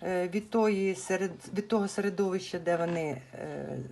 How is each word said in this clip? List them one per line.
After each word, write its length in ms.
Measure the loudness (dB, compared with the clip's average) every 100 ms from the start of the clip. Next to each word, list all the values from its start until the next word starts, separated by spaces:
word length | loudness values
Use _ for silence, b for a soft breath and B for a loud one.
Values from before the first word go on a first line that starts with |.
Е, 260 | -2 0 0
від 220 | -2 0
тої 440 | 2 4 4 2
серед-, 600 | 0 0 0 0 -4 -6
від 140 | -4 2
того 200 | 2 2
середовища, 720 | 0 -2 2 0 0 -2 -2
де 180 | 2 2
вони, 460 | 2 0 0 -4 -8
е, 440 | -10 -8 -6 -6 -6 -8